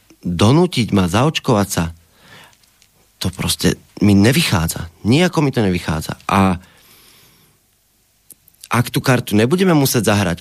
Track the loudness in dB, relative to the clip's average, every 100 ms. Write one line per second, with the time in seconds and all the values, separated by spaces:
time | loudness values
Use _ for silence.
0 | _ _ -8 0 2 4 2 0 0 0
1 | 0 0 0 -2 -2 0 0 -4 -6 -8
2 | _ _ _ -20 -20 _ _ _ _ _
3 | _ _ -8 -6 -6 -2 -2 -4 _ -2
4 | 2 4 4 2 0 -2 -2 -6 -12 -6
5 | 0 2 2 0 -2 0 0 -2 -4 -6
6 | -6 -10 -2 0 2 -2 -8 _ _ _
7 | _ _ _ _ _ _ _ _ _ _
8 | _ _ _ -20 _ _ -4 -4 -2 -4
9 | 0 -2 0 0 2 2 2 2 2 0
10 | 0 0 0 -4